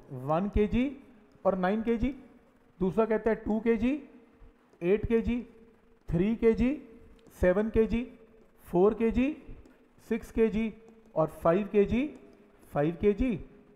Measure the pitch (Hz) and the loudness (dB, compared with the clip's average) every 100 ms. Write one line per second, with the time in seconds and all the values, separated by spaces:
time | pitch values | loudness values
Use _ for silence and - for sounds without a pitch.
0 | - 131 131 160 202 214 208 208 269 269 | -14 -10 -4 -2 0 0 2 0 -2 -4
1 | - - _ _ 190 185 180 214 226 233 | -20 -20 _ _ -2 0 0 0 -2 -2
2 | 247 277 - - _ _ _ - 185 190 | -2 -4 -14 -20 _ _ _ -4 -2 0
3 | 220 214 226 220 220 214 226 226 240 294 | 0 0 0 -2 -2 -2 0 0 0 -2
4 | - - - _ - _ _ - 170 214 | -8 -20 -20 _ -20 _ _ -6 0 0
5 | 214 226 208 240 220 - - _ _ _ | 2 0 0 -4 -6 -18 -20 _ _ _
6 | - 170 196 226 226 220 240 294 - - | -4 -2 0 2 2 2 0 -2 -10 -20
7 | - - - - 180 180 220 226 220 226 | -20 -20 -18 -2 2 2 0 2 2 0
8 | 247 - - - - _ - 175 196 220 | -4 -12 -20 -20 -20 _ -4 2 4 4
9 | 226 220 262 311 - - - _ _ _ | 0 2 0 -2 -12 -18 -20 _ _ _
10 | - 226 - - 226 196 220 - - - | -6 -6 -4 0 0 0 -4 -6 -20 -20
11 | - - 156 - 175 175 202 208 202 220 | -10 -2 -2 0 2 2 2 2 2 2
12 | 294 - - - _ _ - 156 151 170 | -2 -8 -20 -20 _ _ -8 -2 -2 0
13 | 208 202 254 185 - - - | 0 2 0 -2 -8 -20 -20